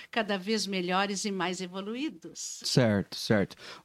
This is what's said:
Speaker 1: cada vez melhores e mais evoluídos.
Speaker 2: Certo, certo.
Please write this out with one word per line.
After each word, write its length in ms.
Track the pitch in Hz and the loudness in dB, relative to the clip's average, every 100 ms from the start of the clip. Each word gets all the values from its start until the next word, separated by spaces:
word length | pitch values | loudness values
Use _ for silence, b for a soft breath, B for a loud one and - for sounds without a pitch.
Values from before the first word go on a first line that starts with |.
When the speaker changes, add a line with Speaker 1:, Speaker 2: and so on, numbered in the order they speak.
| B | B
Speaker 1:
cada 240 | 233 208 196 | -2 0 0
vez 280 | 185 214 190 | 0 0 0
melhores 600 | 190 175 185 202 196 214 | 0 2 2 2 0 -2
e 60 | |
mais 300 | 190 175 180 | 0 -2 -2
evoluídos. 960 | 180 190 202 240 302 180 - - - - | -6 -6 -6 -4 -6 -6 -14 -12 -12 -6
Speaker 2:
Certo, 520 | - 139 117 101 - - | 2 4 6 4 0 -2
certo. 400 | - 107 90 - B B | 2 2 2 -4 B B